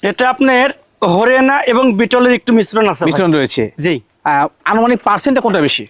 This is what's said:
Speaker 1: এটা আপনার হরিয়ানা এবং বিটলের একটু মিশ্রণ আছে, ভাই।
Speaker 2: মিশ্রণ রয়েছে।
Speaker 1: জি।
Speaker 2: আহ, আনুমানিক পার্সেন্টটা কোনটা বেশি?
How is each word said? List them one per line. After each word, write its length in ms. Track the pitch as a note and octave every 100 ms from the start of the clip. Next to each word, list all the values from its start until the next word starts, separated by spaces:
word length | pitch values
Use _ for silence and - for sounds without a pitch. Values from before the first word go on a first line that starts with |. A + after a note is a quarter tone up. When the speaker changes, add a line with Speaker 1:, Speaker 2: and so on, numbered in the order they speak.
Speaker 1:
এটা 220 | - - B3+
আপনার 380 | B3+ C4+ B3+ C4+ - _ _
হরিয়ানা 520 | G3+ F3 A#3 C4 C4 C#4
এবং 220 | - A#3 C4
বিটলের 400 | G3 A3+ B3 B3
একটু 180 | B3 -
মিশ্রণ 360 | A3+ G3+ G#3+ G#3+
আছে, 140 | E3
ভাই। 20 | E3
Speaker 2:
মিশ্রণ 240 | F3 F#3
রয়েছে। 300 | D#3 C3 - A2 -
Speaker 1:
জি। 140 | D#3 D3 _ _
Speaker 2:
আহ, 220 | - C#3+ D3 _
আনুমানিক 340 | - G#3 A#3 B3
পার্সেন্টটা 360 | - G3+ - B3+
কোনটা 200 | A#3 F#3+
বেশি? 240 | C#3+ - G#2